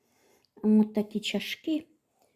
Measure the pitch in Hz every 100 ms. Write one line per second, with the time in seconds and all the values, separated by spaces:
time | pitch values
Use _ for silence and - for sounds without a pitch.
0 | _ _ _ _ _ - 214 214 214 214
1 | 208 208 - 202 - - - 302 - _
2 | _ _ _